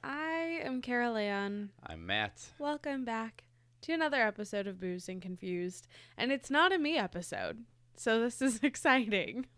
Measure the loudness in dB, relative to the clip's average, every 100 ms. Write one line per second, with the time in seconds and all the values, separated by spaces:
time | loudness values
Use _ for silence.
0 | -6 -4 -2 0 0 -2 -2 -4 0 2
1 | 2 2 0 0 -2 -4 -8 -12 -12 -10
2 | 0 2 0 -4 -20 -6 -4 -2 -4 -4
3 | -2 -4 -6 -10 _ _ _ _ -2 0
4 | 2 4 2 2 -4 -4 -4 -4 -6 -6
5 | -6 -8 -8 -8 -4 -2 -4 -8 -18 -20
6 | -20 -4 0 0 2 4 6 6 2 2
7 | 0 -4 -6 -4 -4 -6 -12 _ _ -4
8 | 2 4 2 2 0 2 0 2 4 6
9 | 4 0 0 -6 -10